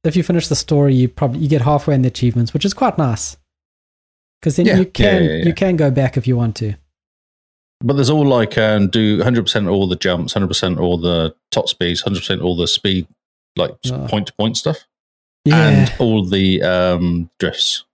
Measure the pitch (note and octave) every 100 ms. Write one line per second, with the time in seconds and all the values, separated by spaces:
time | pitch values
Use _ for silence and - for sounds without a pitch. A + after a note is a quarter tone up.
0 | E3 E3+ D#3+ F3 - C#3+ - D3 C#3+ C3
1 | B2 - C#3+ D3+ D3+ D3 B2 D3 D3 C#3
2 | B2+ - B2 A#2 A#2 C#3+ G3 - B3 -
3 | C#3 A2+ - - _ _ _ _ _ _
4 | _ _ _ _ D#3+ C#3+ F3 F#3 F#3 -
5 | G3+ F#3+ E3 D#3+ E3+ E3 F#3+ E3+ D3 C3
6 | C3 C3+ B2 A#2+ A#2 - G#2+ G2+ _ _
7 | _ _ _ _ _ _ _ _ A#2+ C#3
8 | B2 D3+ C#3+ B2 A2+ - A2 G#2+ G2 A2+
9 | G#2+ G#2 A2 A#2 G2 A2+ F#2+ G2 F#2+ F2+
10 | F#2+ F2 F2+ G#2+ F#2+ - F#2 E2 F2 F2
11 | F2 E2+ D#2+ - _ A2+ - - F2 E2
12 | G2 G2 - F#2+ F2+ F2 E2+ - G2 F#2+
13 | E2 _ _ _ _ - D#2+ - C3 B2+
14 | B2+ A2 F2 - A2 A#2 - D#3 _ _
15 | _ _ _ _ D3+ D#3+ - C3+ C3+ -
16 | A#2+ A2 F2+ G2 F#2+ F#2 F2+ F2+ F2+ F2
17 | F2 E2+ E2+ _ E2 - - - _